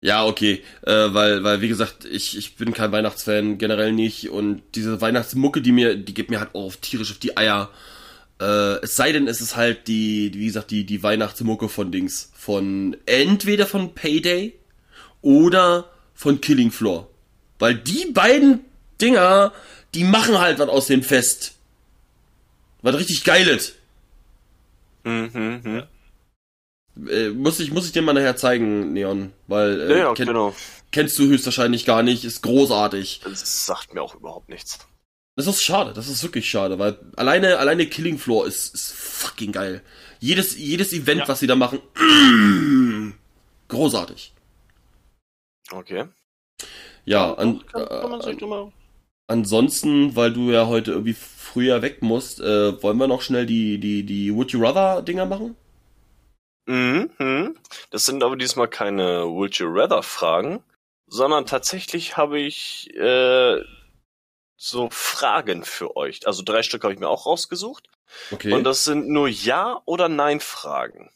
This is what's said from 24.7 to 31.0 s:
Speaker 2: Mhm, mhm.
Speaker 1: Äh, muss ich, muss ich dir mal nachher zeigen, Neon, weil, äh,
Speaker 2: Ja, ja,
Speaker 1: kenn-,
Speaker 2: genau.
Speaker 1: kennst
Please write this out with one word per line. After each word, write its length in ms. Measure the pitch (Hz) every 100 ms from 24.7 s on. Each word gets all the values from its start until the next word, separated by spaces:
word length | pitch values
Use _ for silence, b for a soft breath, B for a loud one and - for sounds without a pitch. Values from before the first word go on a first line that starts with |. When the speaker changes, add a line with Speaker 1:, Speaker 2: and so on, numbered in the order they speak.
| _ _ _
Speaker 2:
Mhm, 560 | 117 117 113 117 110 120
mhm. 200 | 117 110 - _ _ _ _ _ _ _ _ _ _ - 73
Speaker 1:
Äh, 220 | - 110
muss 300 | 110 139 160
ich, 100 | 160
muss 140 | 156 175
ich 60 |
dir 100 | 170
mal 100 | 160
nachher 240 | 139 135 127
zeigen, 560 | 127 123 110 104 92
Neon, 400 | 80 98 98 98 - _
weil, 340 | 101 104 98
äh, 100 | 80
Speaker 2:
Ja, 40 | 165
ja, 160 | 165
Speaker 1:
kenn-, 120 | 113 123
Speaker 2:
genau. 280 | 117 104 101 B B _
Speaker 1:
kennst 260 | -